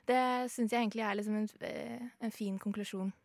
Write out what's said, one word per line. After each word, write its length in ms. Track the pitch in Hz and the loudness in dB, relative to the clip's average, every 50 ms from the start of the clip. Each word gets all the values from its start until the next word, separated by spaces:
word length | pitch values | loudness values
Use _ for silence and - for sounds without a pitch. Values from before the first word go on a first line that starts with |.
| - - | 0 2
Det 120 | 247 254 254 254 247 247 254 240 | 4 4 6 4 2 2 0 -2
synes 220 | - - 233 214 247 | 0 0 2 4 4
jeg 80 | 240 233 | 4 2
egentlig 240 | 208 - 226 220 | 2 0 0 0
er 80 | 208 196 | 0 0
liksom 240 | 208 208 214 214 214 | 0 0 0 0 0
en, 80 | 214 214 - - - | 0 -2 -4 -6 -6
eh, 460 | - - - - 233 233 247 240 247 - - | -6 -4 -4 -6 -6 -6 -6 -8 -10 -8 -6
en 160 | 240 220 - | -6 -6 -4
fin 240 | - 214 196 190 190 | -2 -4 -2 -2 -2
konklusjon 540 | - 208 202 208 202 - - 190 190 196 - _ _ | -2 -2 -2 -2 -4 -4 -4 -2 -2 -2 -4 _ _